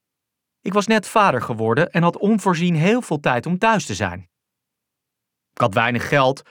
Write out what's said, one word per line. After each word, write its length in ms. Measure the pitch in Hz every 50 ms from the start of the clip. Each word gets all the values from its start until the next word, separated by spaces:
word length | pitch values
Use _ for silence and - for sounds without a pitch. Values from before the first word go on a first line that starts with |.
| _ _ _ _ _ _ _ _ _ _ _ _
Ik 120 | - 196 185
was 140 | 208 196 220
net 200 | 226 220 208 -
vader 340 | - 226 202 185 139 120
geworden 500 | - - 120 110 110 110 117 139 175 -
en 120 | - 175 170
had 140 | 175 - -
onvoorzien 580 | 202 202 226 196 - 196 175 156 180 175 170
heel 260 | 151 160 196 226 247
veel 180 | 233 - 165 143
tijd 260 | 147 160 127 120 -
om 120 | 156 180 180
thuis 280 | 226 226 226 185 -
te 100 | - 101
zijn. 340 | 95 107 90 87 92 92 _ _ _ _ _ _ _ _ _ _ _ _ _ _ _ _ _ _ _ _ _ _ _ _ _ _
Ik 80 | -
had 120 | 123 113 95
weinig 340 | 120 117 120 120 113 - -
geld, 340 | 151 143 131 131 135 - - _